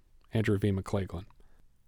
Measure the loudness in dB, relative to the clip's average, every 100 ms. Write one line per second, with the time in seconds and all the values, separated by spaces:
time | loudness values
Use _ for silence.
0 | -20 -20 -4 0 2 2 2 0 -2 -4
1 | -4 -8 -12 -20 -20 -20 -20 _